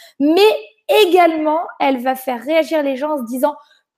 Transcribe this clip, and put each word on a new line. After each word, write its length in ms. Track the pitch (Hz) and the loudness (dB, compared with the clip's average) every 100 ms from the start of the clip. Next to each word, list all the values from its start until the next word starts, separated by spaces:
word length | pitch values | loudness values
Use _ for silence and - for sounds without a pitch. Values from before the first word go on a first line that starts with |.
| - - | -16 -2
mais 340 | 294 339 415 - - _ - 427 | 0 4 4 2 -6 _ 0 2
également, 560 | 381 359 339 320 302 320 359 - | 4 4 4 2 -2 -2 -4 -4
elle 240 | 277 262 | -2 -2
va 140 | 254 262 | -4 -6
faire 260 | - 240 | -6 -8
réagir 400 | 247 320 285 320 | -2 -2 0 -2
les 140 | 277 254 | -2 -4
gens 160 | 302 | -4
en 60 | 294 | -6
se 80 | 226 | -6
disant, « 280 | 254 285 294 _ _ _ | -4 -4 -4 _ _ _